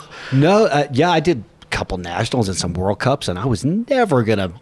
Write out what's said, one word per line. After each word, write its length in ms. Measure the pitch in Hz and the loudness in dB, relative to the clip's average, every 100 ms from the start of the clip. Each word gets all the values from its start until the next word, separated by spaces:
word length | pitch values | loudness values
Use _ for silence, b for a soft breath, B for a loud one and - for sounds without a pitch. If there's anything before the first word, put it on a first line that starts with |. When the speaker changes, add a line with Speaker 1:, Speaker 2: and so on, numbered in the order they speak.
Speaker 1:
<laughs> 40 | - B B | -14 B B
Speaker 2:
No, 320 | 131 147 208 208 | 2 4 4 4
uh, 220 | 143 143 | 2 0
yeah, 180 | 123 175 | 2 2
I 100 | 165 | 2
did 240 | 156 135 95 _ | 2 -2 -4 _
a 40 | - | -8
couple 300 | - - 92 | -6 -4 -6
nationals 500 | 87 87 117 127 101 | -6 -4 -2 0 0
and 80 | 87 | -2
some 160 | 90 | -4
World 260 | 82 92 101 | -2 -2 0
Cups, 300 | 127 143 - | 0 -2 -4
and 100 | 90 | -4
I 60 | 127 | -2
was 180 | 120 | -2
never 600 | 135 196 233 262 226 135 | 0 -2 0 0 2 2
gonna 280 | 110 104 92 87 | 2 0 -2 -6